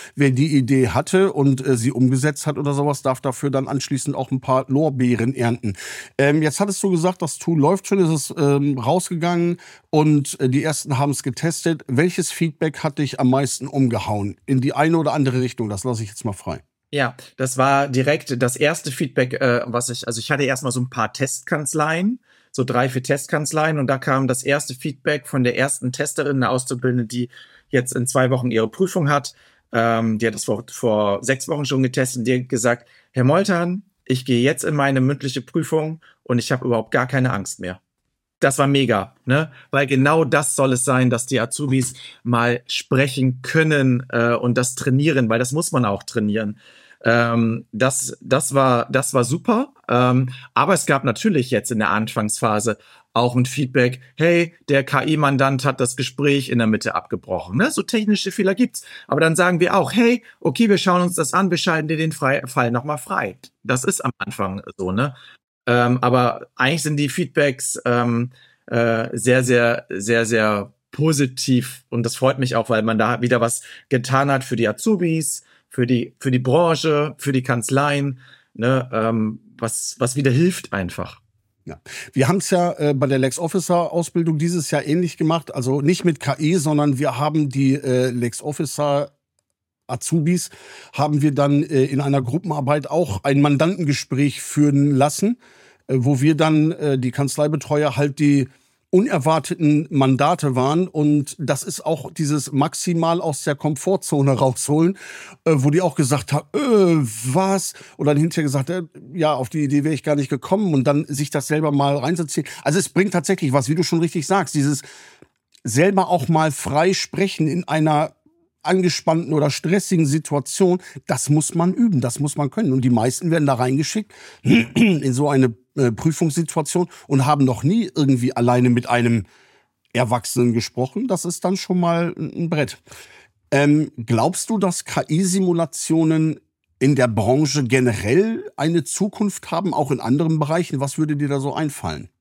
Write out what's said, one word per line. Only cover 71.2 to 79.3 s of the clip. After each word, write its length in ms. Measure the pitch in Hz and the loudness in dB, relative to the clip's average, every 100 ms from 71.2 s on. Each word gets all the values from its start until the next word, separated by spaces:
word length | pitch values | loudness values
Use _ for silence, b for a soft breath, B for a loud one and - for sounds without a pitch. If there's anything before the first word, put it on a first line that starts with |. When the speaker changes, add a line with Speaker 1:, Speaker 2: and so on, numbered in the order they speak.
| 131 127 - 123 123 - - | -2 -2 0 2 0 -12 -8
Speaker 2:
Und 140 | 117 | -4
das 120 | 113 - | -4 0
freut 240 | 131 135 | 0 2
mich 160 | 127 117 | -2 -2
auch, 140 | 110 | 0
weil 120 | 110 | 0
man 140 | 110 110 | 0 0
da 240 | 110 117 | 0 0
wieder 200 | 123 123 | 0 2
was 200 | 117 - B B B | 2 -2 B B B
getan 420 | 131 127 131 143 | -2 0 0 2
hat 120 | 135 | 0
für 120 | - 117 | -2 -2
die 120 | 110 | -2
Azubis, 760 | 107 220 196 175 160 - - b b b | 0 0 0 0 -2 -4 -8 b b b
für 180 | - 120 | -2 0
die, 260 | 120 - _ | 0 -2 _
für 100 | 135 | -2
die 100 | 123 | 0
Branche, 760 | 127 156 170 156 160 147 147 - | 2 2 4 2 0 0 -2 -4
für 140 | 143 | -2
die 100 | 131 | -2
Kanzleien, 800 | 127 120 - 135 147 143 139 127 b b b | -2 -4 0 0 0 0 -4 -6 b b b
ne, 360 | - 120 131 127 | -4 0 0 -2
ähm, 460 | 110 113 113 107 | -2 0 0 -2